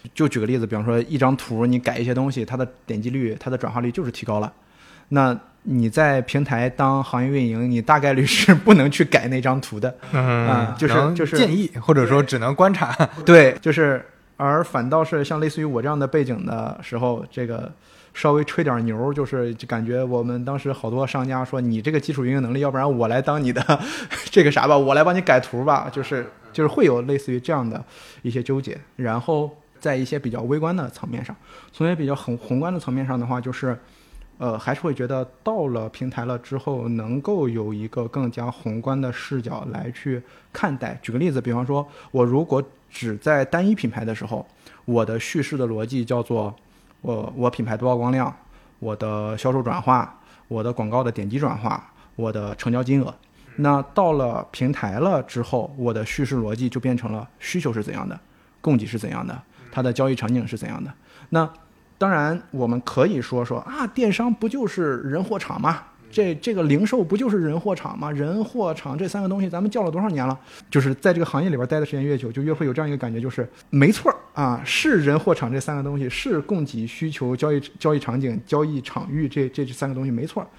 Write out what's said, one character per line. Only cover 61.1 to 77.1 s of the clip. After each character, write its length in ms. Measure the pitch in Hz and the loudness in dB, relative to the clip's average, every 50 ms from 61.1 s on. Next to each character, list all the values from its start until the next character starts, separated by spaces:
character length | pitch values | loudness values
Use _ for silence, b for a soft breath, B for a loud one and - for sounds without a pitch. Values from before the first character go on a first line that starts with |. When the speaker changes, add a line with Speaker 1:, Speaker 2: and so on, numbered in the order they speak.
| B B B B | B B B B
Speaker 1:
那 200 | 165 165 160 156 - - - _ _ _ _ _ _ - | 0 0 0 0 -4 -14 -20 _ _ _ _ _ _ -2
当 120 | 196 196 | 0 2
然 320 | 185 151 147 151 165 170 - - | 2 2 2 0 -2 -4 -6 -8
我 140 | - 135 123 117 | -4 -2 0 0
们 120 | 120 123 | 0 -2
可 260 | - - - 131 131 196 | -2 -2 2 2 2 4
以 140 | 202 131 | 2 -2
说， 220 | 117 - 127 123 120 | -4 -2 -2 -2 -2
说 160 | 120 123 120 - - | -2 -4 -8 -8 -10
，“啊， 200 | 262 302 262 208 | -8 -6 -6 -4
电 240 | - 262 247 208 | -2 0 2 2
商 220 | 185 - 233 247 220 | 2 2 2 0 0
不 160 | - 214 226 | 0 -2 -4
就 180 | 262 277 247 196 | -2 -2 -4 -4
是 300 | - 185 170 147 131 120 | -2 -2 -2 0 0 -2
人 260 | - 135 139 165 190 | -4 -4 -2 -2 -2
货 160 | 220 220 190 | -2 -4 -6
场 200 | - - - 196 | -6 -8 -6 -2
吗？ 220 | 214 156 165 - - - _ _ - - | 0 0 0 -2 -6 -16 _ _ -18 -6
这， 240 | - 214 208 180 160 | 0 0 0 0 0
这 180 | 151 - 247 220 | -4 -2 -4 -2
个 80 | 185 165 | 0 2
零 220 | 147 143 151 208 | 4 4 4 2
售 160 | 214 254 247 | 2 2 0
不 140 | 185 156 196 | 0 0 0
就 140 | 202 262 240 | 0 0 0
是 100 | 202 196 | 0 0
人 180 | 165 151 151 170 | 0 0 -2 -2
货 160 | 170 202 185 | -2 -2 -4
场 240 | - - - - - | -4 -6 -10 -10 -8
吗？ 140 | 143 151 | -8 -6
人 320 | 147 139 143 151 180 214 214 | -4 -4 -4 -2 -2 -4 -4
货 300 | 214 - 247 202 170 156 | -4 -4 -4 -4 -4 -4
场 240 | - - 143 131 156 | -6 -8 -8 -6 -4
这 100 | 190 180 | -6 -4
三 140 | - 202 | -4 -4
个 80 | 196 185 | -4 -2
东 120 | 190 202 | -2 -2
西 80 | 190 180 | -2 -2
咱 120 | 165 175 | -2 -2
们 100 | 196 214 | -4 -2
叫 100 | 208 240 196 | -2 -2 -2
了 60 | 165 | -2
多 120 | 151 175 | -2 -2
少 80 | 202 220 | -2 -2
年 180 | 170 139 127 131 | -2 -2 -2 -2
了？” 100 | 131 135 B B B B B - | -4 -6 B B B B B 0
就 120 | - 139 | 2 2
是 120 | 131 139 135 | 2 2 0
在 180 | - - 196 175 | 2 2 2 2
这 60 | 170 | 2
个 40 | 165 | 0
行 160 | - - 139 | 0 0 -2
业 80 | 170 190 | 0 0
里 60 | 151 | 0
边 100 | 123 127 123 | -2 -2 -2
待 100 | 156 151 | 0 -2
的 60 | 151 | -2
时 80 | - 147 | -2 -2
间 100 | 135 135 | -4 -2
越 140 | 143 143 123 | 0 -2 -2
久， 120 | 123 113 | -2 -6
就 120 | 117 135 | -6 -4
越 120 | 139 156 156 | -2 -2 -2
会 120 | 151 165 | 0 -2
有 80 | 135 123 | -2 -2
这 80 | 156 | -2
样 60 | 156 147 | -2 -2
一 40 | |
个 60 | 143 131 | -4 -4
感 140 | 127 117 | -4 -6
觉， 100 | 113 113 | -6 -4
就 80 | 120 131 | -6 -6
是 180 | - - 120 - B B B - | -4 -4 -6 -6 B B B 0
没 240 | - 139 139 185 220 | 4 6 6 6 6
错 180 | - - - | 4 2 0
儿 40 | - - - - - | 0 0 -6 -12 -6
啊， 280 | 151 143 127 123 113 - | -2 -2 -2 -2 -2 -4
是 320 | - - - - 311 262 180 | -4 -2 0 2 4 4 4
人 200 | 147 143 147 160 | 4 4 4 4
货 160 | - 196 165 | 4 2 2
场 160 | - 131 117 | 2 0 -4
这 80 | 131 135 | -4 -4
三 180 | - - 151 | -4 -4 -4
个 60 | 139 | -4
东 160 | 139 143 143 143 | -4 -4 -4 -4
西， 120 | 135 123 | -4 -4
是 320 | - - - 277 202 151 | -6 -6 -4 -2 -2 -2
供 240 | 147 - 208 175 147 | -2 -2 -2 -2 -2
给、 200 | - - 113 113 | -2 -4 -6 -6
需 240 | 117 - - 160 | -6 -6 -6 -6
求、 240 | 160 | -6